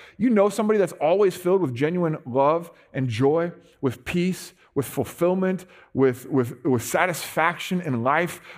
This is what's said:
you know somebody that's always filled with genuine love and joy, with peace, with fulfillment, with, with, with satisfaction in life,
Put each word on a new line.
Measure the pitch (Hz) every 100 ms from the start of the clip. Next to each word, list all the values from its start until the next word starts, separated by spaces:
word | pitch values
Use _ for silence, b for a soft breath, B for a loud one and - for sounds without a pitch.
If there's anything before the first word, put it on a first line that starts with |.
| B B
you | 240
know | 214 202
somebody | 202 214 214
that's | 175
always | - 147 190 202 180
filled | 175 190
with | 151
genuine | 120 151 180 170 156
love | 127 120 143 165 175 b b
and | - 131
joy, | 110 139 160 175 175 b b
with | 135 -
peace, | - 175 180 175 - b b
with | - 127
fulfillment, | - 120 - 175 185 185 190 - B B
with, | - 131 123 -
with, | 135 120 -
with | 156 123
satisfaction | - 165 180 170 - - 165 170 - 180
in | 170 123
life, | 123 151 175 - B